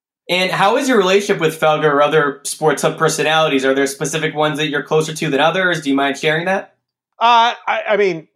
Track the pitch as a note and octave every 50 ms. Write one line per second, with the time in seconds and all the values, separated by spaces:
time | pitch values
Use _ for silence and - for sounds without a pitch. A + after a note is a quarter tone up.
0 | _ _ _ _ _ - F3 F3+ F#3 F3+ F3+ D3+ F#3+ G3+ A#3 C4+ C4 C4 B3 G#3
1 | F#3 F#3 G3 G3+ G3+ - G3 D#3+ E3 D#3 D#3 - D#3+ D#3 D3+ D3+ D#3 D3+ C#3+ C#3+
2 | D3 D3 D#3 D#3 C#3+ C#3 C3+ - - - - - D#3 D3+ C#3 C3+ - D#3 - -
3 | D#3+ F3+ - D3+ D3+ D3+ D#3+ D#3+ D#3+ D3+ C#3 C3+ C3 C3+ C3+ C#3 C#3 C3+ - -
4 | D3+ C#3+ E3+ D#3 D#3 D#3 D3+ D3+ D3+ D3+ C#3+ D3 D#3 D#3 C#3+ C#3+ - - D#3 D#3
5 | D#3 D#3 D#3 - E3 D3 C3+ C3+ D3 E3+ F3 F#3+ F#3 F3+ E3+ D#3+ D3+ C#3 C3+ C#3
6 | C#3 C#3 C3+ - D#3+ D#3 D#3 E3 F3 F#3 G3 G3+ - - _ _ _ _ _ _
7 | _ _ _ - A3+ A#3+ A#3+ A#3 A3+ A#3+ G#3+ - - - G#3+ A3 - G#3+ G#3+ G3+
8 | G#3 F#3 E3+ D#3 - _ -